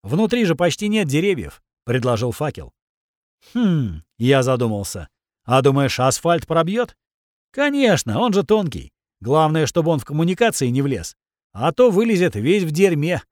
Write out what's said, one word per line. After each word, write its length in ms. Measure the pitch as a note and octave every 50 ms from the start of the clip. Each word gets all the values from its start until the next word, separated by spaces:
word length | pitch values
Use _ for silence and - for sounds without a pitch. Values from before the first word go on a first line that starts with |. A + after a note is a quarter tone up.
Внутри 440 | - G2 B2+ F3 A3 G#3 A#3+ B3 A3+
же 100 | F3 E3
почти 320 | - F3 F3 - - G#3
нет 200 | G#3 G#3+ A3 G3+
деревьев», — 540 | C#3+ C3 D3+ F3 G3+ F#3+ C3+ F2+ C#2+ - _ _ _ _ _ _
предложил 460 | - A#2+ B2+ A2+ B2 A#2+ G#2 A#2+ B2
Факел. 420 | A2 - D3+ D3 - - D2 - _ _ _ _ _ _ _ _ _ _ _ _ _ _ _ - -
«Хм», — 480 | A#3+ B3 G3 E3+ D#3 C3 G#2 D#2+ D#2 - _ _
я 240 | _ A2+ B2+ C#3 C3+
задумался. 680 | B2+ B2+ C3 A#2 B2 A2+ G#2+ G2+ G2 - - G2 D#2+ - _ _ _ _ _ _ _
«А 180 | - A#2+ C3
думаешь, 380 | B2+ C#3+ C3+ C#3 C#3 C3 - -
асфальт 480 | B2 C3+ B2+ - - E3+ E3+ D#3+ -
пробьет?» 500 | - D#3+ D#3+ E3 E3+ G3+ A#3 A#3+ - - _ _ _ _ _ _ _ _ _ _ _
«Конечно, 680 | _ C4 C#4+ D4 C#4+ C#4 C4+ A3+ F#3 - - - G#2 C#3
он 140 | A#3 B3 F#3+
же 100 | G3 G3
тонкий. 480 | - G#3+ A3 G3 D#3 A2+ E2 C2 - _ _ _ _ _ _
Главное, 460 | F#2+ A#2 C#3 D#3 D#3+ D#3 D#3 D#3+ D#3
чтобы 260 | B2+ - F3 D#3 E3
он 80 | E3 D3
в 60 | -
коммуникации 600 | - C#3+ D3+ E3 F3 F#3 - A#3 A3+ - - C#3+
не 140 | B2 B2 C3+
влез. 340 | C#3 C#3 C3+ F#2 E2 - - _ _ _ _ _ _ _ _
А 180 | G2 A#2+ D#3+
то 180 | E3 - B3+ B3
вылезет 460 | F#3 F#3+ A#3 A3+ A3 F3 F3+ F#3 -
весь 280 | G2+ G#2 C#3+ F#3+ G#3 F#3
в 80 | D#3+
дерьме. 500 | D3+ E3 G3 G3 F3 D3 D3 E3 F3 C3 - _